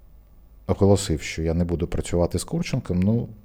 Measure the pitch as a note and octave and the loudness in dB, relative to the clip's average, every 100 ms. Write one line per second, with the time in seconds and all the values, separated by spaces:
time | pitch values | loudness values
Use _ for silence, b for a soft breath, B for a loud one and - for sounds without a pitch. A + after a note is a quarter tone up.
0 | - - - - - - - F#2+ G2 G2+ | -20 -20 -20 -20 -20 -10 -4 2 4 4
1 | - D2+ - - D#2+ E2 F2 E2+ E2+ - | 2 -4 -4 -4 -2 0 0 -2 -2 -4
2 | - F2 E2+ F2+ - E3+ - C3 - F2+ | -2 0 0 0 -4 -4 -2 -4 -2 0
3 | F#2+ A#2 - - | 2 2 -2 -10